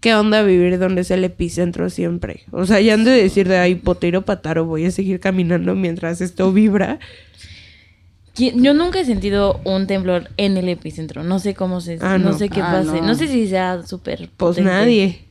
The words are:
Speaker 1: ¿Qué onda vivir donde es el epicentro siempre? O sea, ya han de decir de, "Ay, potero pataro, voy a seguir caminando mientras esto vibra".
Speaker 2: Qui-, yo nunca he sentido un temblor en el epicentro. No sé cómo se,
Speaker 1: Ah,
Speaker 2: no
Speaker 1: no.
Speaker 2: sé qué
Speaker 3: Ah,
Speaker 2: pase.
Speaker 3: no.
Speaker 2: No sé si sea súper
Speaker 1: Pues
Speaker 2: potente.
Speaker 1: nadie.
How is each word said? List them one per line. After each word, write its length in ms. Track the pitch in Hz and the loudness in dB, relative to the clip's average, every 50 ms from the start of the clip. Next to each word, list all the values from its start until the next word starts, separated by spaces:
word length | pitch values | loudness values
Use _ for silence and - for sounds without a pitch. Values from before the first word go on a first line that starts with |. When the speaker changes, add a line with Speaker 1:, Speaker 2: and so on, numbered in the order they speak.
Speaker 1:
¿Qué 140 | - 233 226 | 2 2 2
onda 280 | 214 208 214 214 220 214 | 4 4 4 2 4 4
vivir 360 | 202 185 180 175 180 180 180 | 4 4 4 4 2 2 0
donde 220 | 185 185 190 180 | 0 -2 0 -2
es 100 | 180 - | -2 -2
el 120 | 185 185 185 | -2 -2 -2
epicentro 640 | 180 180 - 175 170 165 170 175 175 175 175 175 180 | -4 -4 -6 -6 -6 -2 -2 -4 -2 -2 -4 -6 -6
siempre? 540 | 175 - 175 170 170 170 - 101 - - _ - | -4 -4 -4 -4 -4 -6 -8 -10 -12 -14 _ -12
O 140 | - - 185 | -6 -4 0
sea, 140 | 185 220 202 | 2 2 4
ya 140 | 208 226 214 | 4 4 4
han 100 | 214 226 | 4 4
de 80 | 233 | 6
decir 360 | 262 247 202 196 - 202 196 180 | 6 6 4 4 2 2 2 2
de, 80 | 190 | 2
"Ay, 180 | 180 180 180 185 | 4 4 2 2
potero 480 | 175 - 185 175 175 - 175 175 185 190 | 0 0 -2 -2 0 0 0 0 0 -2
pataro, 420 | - 202 - - 156 160 165 165 | -2 -6 -4 -4 -4 -2 -2 -2
voy 200 | 165 160 156 160 | -2 -2 -2 -2
a 60 | 185 | -2
seguir 280 | 175 - 196 190 196 175 | -2 -2 -2 -2 -4 -2
caminando 560 | - 196 190 185 180 165 180 165 170 180 185 | -2 -2 0 0 0 0 0 0 0 -2 -2
mientras 460 | 190 190 170 170 180 - 165 170 170 | -2 -2 -4 -4 -4 -6 -6 -4 -4
esto 300 | 185 180 - - 190 190 190 | -6 -8 -4 0 0 2 4
vibra". 460 | 202 214 220 196 208 185 - 277 - - - - - - - _ - - - - - - - - _ _ _ _ _ _ _ _ _ _ _ _ | 4 4 4 4 2 0 -2 -4 -8 -10 -20 -20 -20 -20 -20 _ -20 -20 -20 -20 -20 -20 -20 -20 _ _ _ _ _ _ _ _ _ _ _ _
Speaker 2:
Qui-, 180 | - 247 262 - 240 | -2 0 0 2 4
yo 120 | 247 277 285 | 4 6 4
nunca 260 | 302 339 359 349 381 | 4 2 0 -2 -2
he 40 | 359 | 0
sentido 540 | 247 226 196 180 202 196 202 202 202 185 - - | 0 -2 -2 -2 -2 0 0 2 0 0 -2 -2
un 220 | 190 190 190 196 | -2 -2 -2 -2
temblor 420 | 190 196 190 185 185 180 175 170 - - | -2 -2 -2 -2 -2 -2 -2 -4 -6 -6
en 180 | - 202 202 196 | -2 -2 0 0
el 120 | 185 180 180 | 0 -2 -4
epicentro. 540 | 175 170 - 160 151 - 160 151 - - 156 | -4 -6 -8 -14 -12 -10 -12 -12 -10 -8 -4
No 160 | 170 185 190 | -2 -2 -2
sé 140 | 180 202 190 | -2 -4 -6
cómo 260 | - 190 185 185 180 | -4 -4 -4 -4 -6
se, 160 | 170 170 170 165 | -6 -8 -10 -6
Speaker 1:
Ah, 160 | - 185 190 | -2 0 0
Speaker 2:
no 140 | 190 180 190 | 2 2 0
Speaker 1:
no. 60 | 196 | 0
Speaker 2:
sé 120 | 190 208 202 | 0 -4 -4
qué 120 | - 202 | -2 -4
Speaker 3:
Ah, 220 | 185 175 175 190 185 | -2 0 0 0 0
Speaker 2:
pase. 160 | 156 156 170 | 0 -2 -2
Speaker 3:
no. 60 | 165 | 0
Speaker 2:
No 80 | 202 233 | 0 0
sé 120 | 269 320 | 0 0
si 200 | 302 269 240 220 | 0 0 0 0
sea 360 | 196 190 185 185 185 185 175 170 | 0 0 -2 -2 -2 -4 -6 -8
súper 320 | - 190 180 - - - - | -12 -14 -12 -8 -10 -10 -10
Speaker 1:
Pues 100 | 170 170 _ | -10 -18 _
Speaker 2:
potente. 320 | _ 185 170 175 175 196 190 | _ 0 0 2 2 2 2
Speaker 1:
nadie. 540 | 180 190 214 240 240 214 190 190 175 - - _ | 2 4 4 4 4 4 2 0 -2 -6 -16 _